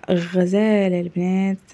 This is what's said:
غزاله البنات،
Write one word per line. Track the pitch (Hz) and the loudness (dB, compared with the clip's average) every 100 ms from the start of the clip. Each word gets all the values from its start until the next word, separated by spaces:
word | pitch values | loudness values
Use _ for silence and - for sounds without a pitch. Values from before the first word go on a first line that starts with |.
| - | -2
غزاله | 180 170 185 180 202 220 214 190 175 | -2 0 0 0 2 2 2 2 0
البنات، | 175 175 180 190 196 190 - | -4 -4 -2 0 -2 -4 -6